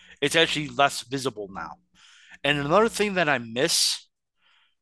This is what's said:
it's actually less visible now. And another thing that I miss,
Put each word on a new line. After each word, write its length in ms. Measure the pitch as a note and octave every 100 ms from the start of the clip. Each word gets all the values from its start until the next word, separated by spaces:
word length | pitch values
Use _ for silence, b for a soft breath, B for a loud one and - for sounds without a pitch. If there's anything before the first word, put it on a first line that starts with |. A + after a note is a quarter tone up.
| b b
it's 140 | C#3+ E3
actually 340 | E3 D3+ D3
less 340 | B2 C#3 -
visible 460 | - C3+ B2+ G#2+ G2+
now. 220 | F#2 D#2+ D2+ _ b b b b b
And 140 | C#3 D3
another 320 | C#3+ F3+ A3+
thing 240 | - G#3
that 160 | F#3 D#3+
I 80 | C3
miss, 720 | A#2 A2+ D#3+ - - - - _ _ _ _ _ _ _